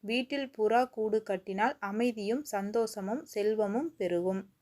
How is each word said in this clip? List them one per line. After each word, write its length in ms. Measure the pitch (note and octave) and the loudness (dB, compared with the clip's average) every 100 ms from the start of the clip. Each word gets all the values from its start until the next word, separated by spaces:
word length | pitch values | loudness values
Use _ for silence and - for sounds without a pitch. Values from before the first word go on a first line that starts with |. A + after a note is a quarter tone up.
வீட்டில் 440 | G#3 A#3+ B3+ C#4+ C4+ | 0 -2 0 -2 -4
புறா 320 | - G#3+ A3+ B3+ | 0 4 4 2
கூடு 300 | - A3 G#3+ | 0 0 0
கட்டினால் 520 | G#3+ F#3+ G3 G3 A3+ - | 0 -4 -4 0 0 0
அமைதியும் 640 | G3+ G#3 B3 A3 G3+ A#3+ D4 | -4 0 0 0 -2 -2 -2
சந்தோஷமும் 760 | G3+ G3+ A3+ A3+ G#3+ F#3+ B3 D#4+ | -4 -2 0 0 -2 -4 -4 -4
செல்வமும் 640 | - G#3 A3 G#3 G#3+ D#4+ | -2 0 2 2 0 -2
பெருகும். 480 | - F#3 F3 F3+ F#3+ - _ | -2 0 2 0 -2 -4 _